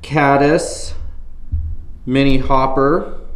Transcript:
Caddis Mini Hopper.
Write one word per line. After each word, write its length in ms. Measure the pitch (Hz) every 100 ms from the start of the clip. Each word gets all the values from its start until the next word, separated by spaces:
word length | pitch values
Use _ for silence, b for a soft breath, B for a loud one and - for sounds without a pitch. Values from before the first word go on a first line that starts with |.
Caddis 920 | - 143 139 139 143 147 - - - - - - - - - - - - - - 117
Mini 320 | 135 139 131
Hopper. 840 | 131 135 135 - 139 170 - - -